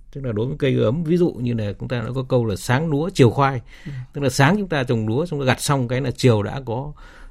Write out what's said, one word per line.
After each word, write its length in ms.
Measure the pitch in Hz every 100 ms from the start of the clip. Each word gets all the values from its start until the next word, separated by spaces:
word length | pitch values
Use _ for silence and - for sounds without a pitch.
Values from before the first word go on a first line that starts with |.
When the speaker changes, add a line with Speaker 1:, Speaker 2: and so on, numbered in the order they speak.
| -
Speaker 1:
tức 120 | 143 131
là 60 |
đối 160 | 104 123
với 80 | 147
cây 140 | 135
ưa 120 | 123 113
ấm, 180 | 156
ví 140 | 156 175
dụ 140 | 170
như 220 | - 123
là 200 | 113 104 98
chúng 80 | 123
ta 120 | 123
đã 120 | 117 131
có 80 |
câu 220 | 131 131 113
là 100 | 90
sáng 340 | - 127 165
lúa 200 | 143 170
chiều 160 | 196 120
khoai, 320 | 139 139 131 - - -
Speaker 2:
Ừ. 60 | 131 127
Speaker 1:
tức 80 | 143
là 80 | 139
sáng 280 | 135 139 208
chúng 120 | 185
ta 140 | 151
trồng 240 | 123 113 110
lúa 180 | 120 175
xong 140 | 147
gặt 220 | 127 113
xong 260 | - 139 120
cái 140 | 127
là 100 | 135
chiều 320 | - 127 110
đã 180 | 101 135 123
có, 280 | 113 147 - - - -